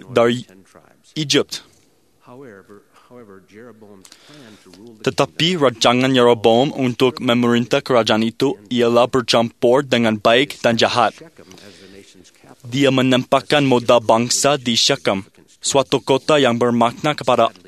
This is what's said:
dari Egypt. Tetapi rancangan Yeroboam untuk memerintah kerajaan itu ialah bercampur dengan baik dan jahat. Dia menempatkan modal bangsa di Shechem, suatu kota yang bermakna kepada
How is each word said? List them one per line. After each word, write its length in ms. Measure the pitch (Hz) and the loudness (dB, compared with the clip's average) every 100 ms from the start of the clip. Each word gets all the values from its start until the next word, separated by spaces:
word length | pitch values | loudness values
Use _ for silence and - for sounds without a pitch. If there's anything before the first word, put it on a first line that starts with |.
| 95 | -2
dari 400 | 120 117 123 - 95 _ 82 _ _ _ 156 | 0 0 -2 -10 -20 _ -20 _ _ _ -10
Egypt. 480 | 147 139 - - - _ _ _ _ _ - 123 135 98 92 101 _ _ _ 123 107 95 87 104 123 110 104 98 92 - - 147 113 101 95 90 117 107 | -2 -2 -2 -10 -18 _ _ _ _ _ -20 -20 -20 -20 _ -20 _ _ _ -20 -20 -20 _ -20 -20 -20 -20 -20 -20 -20 -20 -20 -20 -20 _ -20 -20 -10
Tetapi 560 | 135 - 139 - 160 180 | -6 -4 -4 -4 -4 0
rancangan 560 | 131 113 123 123 131 131 | -2 0 0 2 2 2
Yeroboam 560 | 120 113 117 113 135 - | 2 2 2 2 0 -2
untuk 400 | 127 117 127 - | -4 0 -2 0
memerintah 640 | 127 120 120 120 120 143 | -2 0 0 0 0 -4
kerajaan 400 | - 123 110 110 | 0 0 2 0
itu 320 | 113 - 135 - - | -2 -2 -4 -4 -6
ialah 400 | 120 117 117 123 | -2 2 2 2
bercampur 720 | 131 117 120 117 - 120 131 | -2 0 0 -2 -2 0 0
dengan 320 | 139 123 113 107 | 0 -2 0 0
baik 480 | 117 120 143 - | 2 2 0 -2
dan 160 | 120 117 | -2 0
jahat. 320 | 107 120 104 - 160 - 90 90 98 90 95 98 98 95 - _ 131 131 | 0 0 -2 -4 -18 -20 -20 -20 -20 -20 -20 -20 -20 -20 -20 _ -20 -20
Dia 240 | 120 135 135 | -8 0 2
menempatkan 800 | 131 131 127 - 135 - 147 135 | 2 0 0 0 -2 0 0 2
modal 320 | 123 117 120 | 0 2 2
bangsa 560 | 107 113 120 - 139 143 | 2 0 0 -2 -2 -2
di 240 | 123 113 | -2 -2
Shechem, 480 | - 139 120 95 - _ _ _ | -2 -2 -4 -6 -8 _ _ _
suatu 400 | - 139 131 135 | -2 -2 0 -4
kota 400 | - 131 - 151 | -2 -2 0 0
yang 160 | 127 117 | 0 0
bermakna 640 | 120 117 117 117 156 143 | 0 0 0 -2 -6 -4
kepada 340 | - 120 113 - | -2 0 0 -2